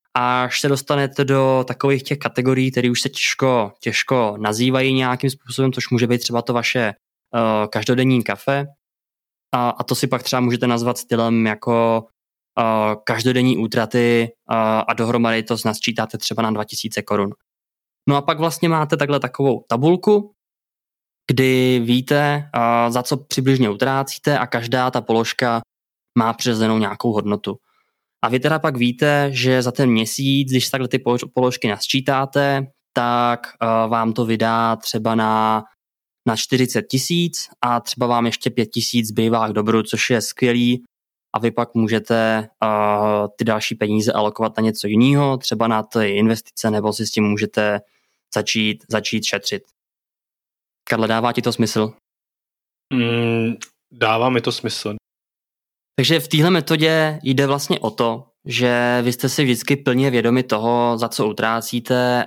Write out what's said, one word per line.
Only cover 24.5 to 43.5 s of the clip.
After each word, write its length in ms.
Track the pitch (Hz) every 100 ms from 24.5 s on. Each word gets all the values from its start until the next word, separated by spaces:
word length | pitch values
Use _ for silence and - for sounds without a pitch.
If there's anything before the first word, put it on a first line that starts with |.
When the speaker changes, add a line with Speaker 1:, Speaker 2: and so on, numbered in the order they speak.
| 120 117 127 127
Speaker 1:
ta 100 | 127
položka 600 | 117 113 113 - 123 117 - _ _ _ _ 120
má 160 | 113
přiřazenou 440 | 113 123 110 113 110
nějakou 340 | 104 101 120
hodnotu. 460 | 107 104 104 - 101 _ _ _ _ _ _
A 80 | 117
vy 100 | 127
teda 200 | 147 156
pak 180 | 160 131
víte, 520 | 123 120 151 143 143
že 300 | 131 127 131
za 100 | 123
ten 200 | 120 131
měsíc, 580 | 113 110 - 135 139 135
když 200 | 131 -
takhle 180 | 135 123
ty 120 | 127
polož-, 260 | 123 123 -
položky 340 | - 127 123 117
nasčítáte, 1000 | 101 - 135 131 135 135 143 143 139 135 _ _
tak, 540 | - 120 120 120 120 -
eh, 400 | - 117 113 113
vám 260 | 117 113
to 120 | 113 113
vydá 500 | 110 113 113 113 113
třeba 400 | - 113 110 113
na, 480 | 110 110 110 110 - _ _ _ _ _ -
na 80 | 113
čtyřicet 460 | - 127 127 113
tisíc 640 | 104 131 - 170 170 - - -
a 180 | 120 120
třeba 280 | - - 123
vám 180 | 120 117
ještě 240 | - 123
pět 160 | 113 110
tisíc 420 | 120 - 123 110
zbývá 400 | 107 113 117 110
k 60 |
dobru, 300 | 107 107 113
což 260 | 107 110 -
je 120 | 120
skvělý. 640 | - - 123 120 120 123 - _ _ _ _ -
A 40 |
vy 120 | 117
pak 240 | 117 120 117
můžete, 720 | 110 113 110 117 110 110 110 _
eh, 640 | 110 107 104 104 107 104 104 -
ty 80 |
další 320 | 113